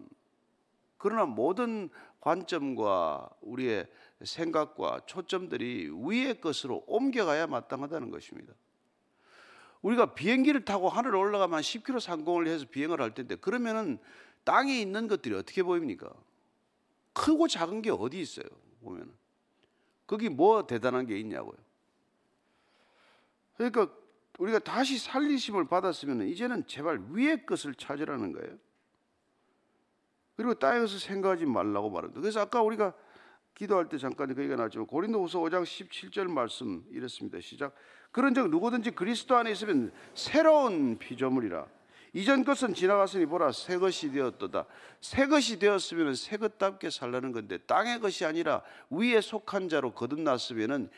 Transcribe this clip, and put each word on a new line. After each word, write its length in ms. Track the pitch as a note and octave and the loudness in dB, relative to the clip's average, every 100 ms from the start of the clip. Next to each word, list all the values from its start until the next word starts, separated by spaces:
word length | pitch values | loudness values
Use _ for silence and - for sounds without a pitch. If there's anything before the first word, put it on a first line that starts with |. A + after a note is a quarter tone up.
| - - _ _ _ _ _ _ _ _ | -20 -20 _ _ _ _ _ _ _ _
그러나 280 | G3+ A3 F3 | -2 2 0
모든 640 | G#2+ C3+ F#3+ A#3 G#3+ F#3 - - _ | 2 0 2 -2 -4 -8 -14 -20 _
관점과 1080 | D3 E3+ E3+ E3+ C#3 A#2 G#2 F#2 E2 C#2 - - | 0 0 -2 -4 -2 0 2 2 0 -2 -10 -16
우리의 480 | G#2 B2 B2+ G#2 D#2 - - _ | -12 -4 -2 -2 -4 -14 -20 _
생각과 760 | - - E3 D#3+ D3+ - D#2+ B1 - | -12 -6 -2 0 -2 -4 -4 -4 -8
초점들이 840 | F#3 E3+ F#3 F3+ B2 A#2+ A#2 D2+ | -12 -6 -6 -4 -6 -6 -6 -8
위의 480 | D#2+ C3 A#3 C4+ A#3 | -8 -4 -2 -2 -2
것으로 440 | D#3+ C3+ C3 G#2 - | -4 -4 -4 -6 -2
옮겨가야 600 | G3+ C4+ A#3+ F3+ D3 D#3+ | 0 0 0 0 0 0
마땅하다는 640 | B2+ - C3 C#3+ D#3+ A#2 | -4 -6 -8 -6 -8 -8
것입니다. 420 | D#2+ - - - G#2+ _ _ _ _ _ _ _ - - - - _ | -12 -14 -18 -20 -20 _ _ _ _ _ _ _ -20 -20 -20 -20 _
우리가 320 | F#3 A#3+ G3+ | 2 4 4
비행기를 500 | - E3+ C4 C4 C#4+ | 2 2 4 4 4
타고 240 | - G3+ F3+ | 0 0 2
하늘에 300 | F3 B3 G3 | 2 2 2
올라가면 380 | G3 G#3 F3+ D#3+ | 2 2 2 0
한 60 | |
십 220 | D3 A#3 | -2 -6
킬로 160 | A#3+ B3+ | -4 -4
상공을 460 | G3 E3 D3+ F3 D#3+ | -4 -4 0 0 0
해서 180 | D#3+ | -2
비행을 380 | C3 C3+ D#3 D#3+ | -4 -4 -2 -2
할 100 | A#2 | -2
텐데, 240 | G#2+ B2 F#2 | -4 -8 -6
그러면은 640 | - B3 A#3 A3 G3 A2+ - - - _ | -4 -2 -2 -2 -4 -6 -12 -20 -20 _
땅에 360 | - G3+ C4+ B3+ | 2 4 4 0
있는 280 | G3 G3+ A3+ | -2 -2 -2
것들이 260 | G3 B2 | -2 -2
어떻게 280 | F#2+ - - | -4 -2 -2
보입니까? 480 | F3+ F3 D3+ F2 - - _ _ _ _ _ _ _ _ _ | 0 0 -2 -6 -12 -18 _ _ _ _ _ _ _ _ _
크고 360 | - - D#4 E4 | -2 2 4 4
작은 340 | - E3 G#3+ | 2 -2 -2
게 80 | A3 | -2
어디 280 | G#2 A2+ F3+ | 0 -2 -4
있어요, 280 | D3 - - - _ _ | -8 -10 -16 -18 _ _
보면은? 320 | G#2+ F2+ D#2+ - _ _ _ _ _ _ _ _ - | -14 -14 -14 -20 _ _ _ _ _ _ _ _ -6
거기 240 | G#3+ A3 | -2 0
뭐 360 | C3+ F#3+ A3 - | 6 6 6 2
대단한 380 | A#2+ B2 B2+ | -2 0 0
게 140 | B2 G2+ | -2 -4
있냐고요. 380 | A2 D2 G#1 - _ _ _ _ _ _ _ _ _ _ _ _ _ _ _ _ _ _ _ - | -6 -8 -10 -16 _ _ _ _ _ _ _ _ _ _ _ _ _ _ _ _ _ _ _ -4
그러니까 320 | A#3 A3 F#3 - - _ _ - | 0 2 2 -2 -20 _ _ -4
우리가 220 | F#3+ A3 | 0 0
다시 380 | - F#3+ C4 B3+ | 0 0 0 -2
살리심을 680 | - C4 D4 C#4 - G3+ D3+ | -2 0 2 0 0 -2 2
받았으면 600 | F3 F#3 D#3+ C#3+ B2 F#2+ | 2 0 -2 -2 -2 -2
이제는 380 | - B3 A3 - | -2 -4 -4 -6
제발 360 | - D#3 C3+ G2 | -6 -4 -4 -4
위의 340 | F#3 C#4+ D#4+ | 0 2 0
것을 300 | - E3+ D3 | -2 -6 -4
찾으라는 580 | B2+ - C#3+ D3+ C3+ G2 | -10 -8 -6 -4 -4 -4
거예요. 240 | - - - _ _ _ _ _ _ _ _ _ _ _ _ _ _ _ _ _ - | -6 -12 -16 _ _ _ _ _ _ _ _ _ _ _ _ _ _ _ _ _ -4
그리고 180 | A#3+ | -2
땅의 260 | A3+ C4+ A#3+ | 2 4 4
것을 180 | A3+ G3 | 2 -2
생각하지 460 | E3+ G3 F#3+ F3+ | -6 0 2 2
말라고 460 | D#3+ A2 G#2 G2+ G#2+ | 2 2 2 0 -2
말합니다. 320 | F2+ E2+ - | -4 -6 -4
그래서 180 | G3 G#3+ | -2 -2
아까 220 | G#3 B3 | 0 2
우리가 320 | A3 A3 G3+ - - - - _ _ | 2 2 0 -2 -16 -20 -20 _ _
기도할 340 | - G#3 F#3+ D#3+ | -10 0 2 2
때 100 | D3 | -4
잠깐 360 | C3 - C#3 | -4 -4 -4
그 60 | C3 | -4
얘기가 160 | C#3 C3 | -2 -2
나왔지만, 300 | A2+ A2 G#2+ | -2 -4 -4
고린도후서 540 | C#3 G#3+ A3 F3 F3 | -2 0 0 0 -2
오 100 | D#3+ | 0
장 140 | F3+ | 0
십칠 460 | E3 - F#3 - F#3 | -2 -8 -14 -14 -8
절 160 | G3+ F#3 | -4 -2
말씀 580 | D3+ A2+ - A#2+ F2 - | 0 -2 -4 -6 -6 -8
이렇습니다. 480 | B2+ B2 - G2+ F2+ | -10 -10 -10 -10 -10
시작. 320 | - A#2+ C#3 - - - - | -14 -10 -10 -10 -20 -20 -6
"그런즉 400 | - C4+ B3+ G#3 | 0 2 4 2
누구든지 400 | D#3+ A3+ A#3+ A3 | 2 2 0 -2
그리스도 440 | - A3+ A#3+ - B3 | -2 -2 -2 2 2
안에 160 | A#3 | 2
있으면 400 | G3 G#3 D3 A2 - - | -2 0 0 0 -6 -16
새로운 840 | - - D4 D#4+ D4+ C4 F3 C3 A2 | -10 2 6 8 8 6 2 0 -2
피조물이라. 680 | - B2 C3 C3 G#2+ E2+ C2 - _ - - | -8 -4 0 2 0 -4 -8 -16 _ -20 -10
이전 300 | F3 G3+ C#4 | 0 4 4
것은 300 | B3+ C#4 B3+ | 4 2 0
지나갔으니 520 | - F#3 G3+ G3 F#3+ D#3 | 2 4 6 4 2 0
보라, 260 | F3 D3+ | 2 2
새 260 | A#2 - F3+ | 0 -4 0
것이 320 | F#3 E3+ D3+ | 0 0 -2
되었도다." 560 | C#3 B2+ - G2 F2+ D2+ - - - | 0 -2 -2 -4 -4 -4 -12 -20 -18
새 280 | - - C4+ | -4 0 4
것이 320 | D4 A3+ G3+ | 4 4 2
되었으면은 540 | G3+ G3 - E3+ D3+ | 4 4 0 0 0
새 220 | B2+ - G#3+ | 0 -4 -4
것답게 540 | A3 - G3 G3 D#3+ | -4 0 -2 -2 -8
살라는 400 | - B2 B2+ C3 | -6 -4 -4 -4
건데, 280 | A#2 G2+ F2+ | -6 -6 -8
땅의 420 | - D3 A3+ A#3+ | 2 2 2 -2
것이 240 | G#3 F3 | -2 -2
아니라 380 | E3 D#3+ E3 C3 - - - | -2 0 0 0 -4 -18 -8
위에 300 | D#3 A#3+ A3+ | 0 4 4
속한 480 | G3+ G#3+ - G3 F#3 | 2 -4 -4 -4 0
자로 240 | D3+ B2+ | 0 0
거듭났으면은 960 | - A#2+ D3+ D#3 B2 - A2+ A2 C#3 G#2 | -2 -4 0 0 0 0 -2 0 0 -4